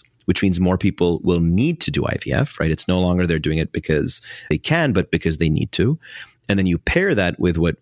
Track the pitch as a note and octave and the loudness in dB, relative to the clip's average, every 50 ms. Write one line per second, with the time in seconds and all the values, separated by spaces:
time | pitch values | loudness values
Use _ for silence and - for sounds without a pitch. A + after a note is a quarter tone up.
0 | _ _ _ _ _ - G2 - - G2 F#2 F2+ F#2 F2+ F#2 F#2 - G2 - - | _ _ _ _ _ -2 0 2 2 0 2 2 2 2 2 2 0 0 0 2
1 | F2+ F2 F2 - - F2+ F2 E2+ E2+ E2 F2 G2 B2+ E3 E3+ - - - - - | 2 0 0 0 0 0 0 2 2 2 2 2 2 0 0 -2 -4 -4 -2 -2
2 | - - - - - - C2+ - C3+ - - - D#2 D#2+ D#2 - - - F2+ F#2 | -2 -2 -4 -4 -4 -2 0 0 0 -2 -2 -2 -2 -2 -2 -2 -2 0 0 2
3 | F#2 F2+ F2+ F2+ F2+ E2+ E2 D#2 D2 D#2 D#2 D#2+ D#2+ - - - - - D#2 D2 | 2 2 2 2 0 0 0 0 -2 -2 0 0 -2 -2 -4 -6 -2 0 0 0
4 | - - - - - - - - - - D#2 D2+ - - D#3 E3+ E3 C#3 G2 F#2+ | 0 -2 -4 -6 -8 -10 -18 -10 -4 -4 -4 -2 -2 0 0 0 2 2 0 0
5 | E2+ - - E2+ - E2+ D#2 - E2+ D#2 D#2 D#2 - - - - F2+ A#2+ D#3 - | 0 0 -2 -2 0 -2 0 0 0 0 0 0 -2 -2 -2 0 0 0 0 -2
6 | - - - - - - - _ _ - G2+ G2 F#2+ F#2 E2+ D#2 - - - E3+ | -6 -14 -20 -20 -20 -20 -20 _ _ -2 0 2 2 2 0 0 -2 -2 0 0
7 | F#3+ G3+ D3+ G#2 F#2 F2 - - - F2+ E2 E2 E2+ E2+ - - | 0 0 2 2 0 0 0 0 0 0 2 2 0 0 0 -2